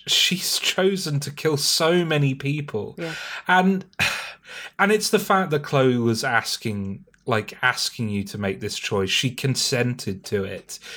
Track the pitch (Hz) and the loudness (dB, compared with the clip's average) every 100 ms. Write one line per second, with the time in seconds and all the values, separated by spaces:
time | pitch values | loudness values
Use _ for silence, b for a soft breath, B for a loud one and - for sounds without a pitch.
0 | - - - 185 - - - - 190 190 | 0 2 2 0 -2 -2 0 2 2 2
1 | 156 143 139 - 160 143 - - 160 175 | 0 -2 -4 -4 -2 0 0 2 4 4
2 | 165 151 139 135 139 151 147 107 101 - | 4 2 2 0 -2 -4 -4 -6 -6 -8
3 | 165 160 B B - 185 185 190 - - | -8 -8 B B 4 6 6 2 -2 -2
4 | - - - - - - - - 196 214 | -2 -2 -8 -16 -18 -16 -14 0 2 2
5 | - 208 190 196 175 147 147 143 131 123 | 2 0 2 2 2 -2 0 4 4 4
6 | 117 113 135 117 - - 117 101 98 98 | 2 2 2 0 0 -4 -4 -4 -6 -8
7 | - _ - 110 107 - 127 120 - - | -14 _ -2 -2 -2 -2 0 0 -4 -4
8 | 110 101 98 104 101 95 104 - - 104 | -2 -2 -4 -4 -4 -2 -6 -6 -2 0
9 | 95 - 131 - 135 123 - 123 120 - | 2 0 0 -2 -2 0 0 0 -2 -4
10 | - 95 - 104 95 95 - - B | -6 -8 -4 -4 -4 -8 -12 -18 B